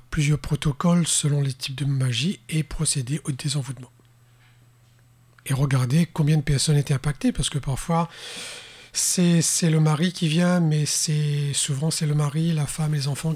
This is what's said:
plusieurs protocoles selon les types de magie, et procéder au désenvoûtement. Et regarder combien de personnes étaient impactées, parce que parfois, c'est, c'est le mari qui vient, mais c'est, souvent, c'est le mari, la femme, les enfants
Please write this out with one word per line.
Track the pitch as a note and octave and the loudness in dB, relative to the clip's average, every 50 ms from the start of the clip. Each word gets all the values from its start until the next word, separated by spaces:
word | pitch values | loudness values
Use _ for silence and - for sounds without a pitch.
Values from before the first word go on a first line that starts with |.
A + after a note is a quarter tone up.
| - _ | -8 _
plusieurs | - D#3+ D3 C#3+ D3+ C#3 | -2 0 2 2 2 0
protocoles | - - D3+ - - D3+ C3 - - F3 F3 F3 E3 | 0 -2 -4 0 0 -2 -2 2 2 4 4 4 2
selon | - - - - C#3+ D3 C#3+ | 2 0 0 0 0 0 0
les | C#3+ C3+ B2+ | 0 -2 -4
types | - - C#3 C3+ | -6 -10 -10 -6
de | B2+ C#3 | -4 -2
magie, | C#3 C#3 C3 C3 B2+ A#2+ A2+ C#3 F#3 - - - - | -2 0 0 0 0 0 0 -2 -2 -4 -4 -8 -4
et | D#3+ D#3 D3+ | -4 -4 -2
procéder | - - - D#3 - - C#3+ B2 A#2+ D3 - - | -2 -4 -4 -2 -2 -2 -2 -4 -4 -6 -6 -4
au | E3 | -6
désenvoûtement. | C3+ - - D3 C3+ D3 B2 C3 B2 - - - _ _ _ _ _ _ _ _ _ _ _ _ _ _ _ _ _ _ _ _ _ _ _ _ _ _ _ _ _ _ _ | -8 -4 -4 -4 -4 -4 -4 -6 -10 -12 -14 -20 _ _ _ _ _ _ _ _ _ _ _ _ _ _ _ _ _ _ _ _ _ _ _ _ _ _ _ _ _ _ _
Et | - C#3 | -4 0
regarder | B2+ C#3+ C#3 C3+ B2+ B2+ A#2+ C3+ E3 E3+ | 0 2 2 2 0 2 2 2 2 2
combien | - - - D3+ C#3+ D#3 | 2 0 0 2 4 2
de | D#3 | 2
personnes | C#3 - C#3+ B2+ - - D3 | 2 2 0 2 2 2 2
étaient | D3 C#3 - C#3+ | 2 2 2 -2
impactées, | C3 - D3 C#3 - - B3+ | -2 0 -4 -4 0 0 0
parce | - - C#3 - | 0 0 -4 -2
que | - C#3 | -4 -4
parfois, | - C#3+ B2+ - - - E3+ E3 E3+ - - - - - - - - - - - - - - - - - - | -4 -4 -6 -4 -2 0 0 0 0 -2 -6 -16 -16 -16 -14 -14 -14 -14 -16 -16 -18 -20 -20 -20 -20 -8 -6
c'est, | - - - - F#3+ F3+ F3 E3+ E3 | -4 -2 0 2 4 4 4 4 4
c'est | D#3 - - - F3+ D#3+ | 2 2 0 2 2 4
le | D#3 D#3 | 4 4
mari | D3+ D#3 D3+ C#3+ F3 F#3 | 4 4 4 2 0 -2
qui | E3+ - F3 | 0 -2 -2
vient, | D#3 D3+ F3 F3 F3 F3+ F3+ | 0 2 2 2 4 4 4
mais | E3+ D#3 D#3 D3+ D3 | 2 2 2 2 0
c'est, | - - - - D#3+ D3+ D3+ D3+ D3 D3 D3 C#3+ C#3+ C3+ | 0 -2 -2 0 0 0 0 0 0 0 -2 -2 -2 -2
souvent, | - - - C#3 C3+ D#3 D#3+ | -4 -2 -2 -2 -2 -2 -2
c'est | D3+ - E3 | -2 0 -2
le | D3 D3 | 0 2
mari, | D3 D3 C#3+ C#3+ D#3+ E3 E3+ | 0 0 0 0 0 0 0
la | E3 D3+ C#3+ | 0 0 -2
femme, | - - - D#3 D3+ D3+ | -4 -4 -4 -2 -2 -2
les | D3 C3 | -2 -2
enfants | C#3+ C3+ - - D#3+ D#3 | -4 -4 -4 -4 -4 -4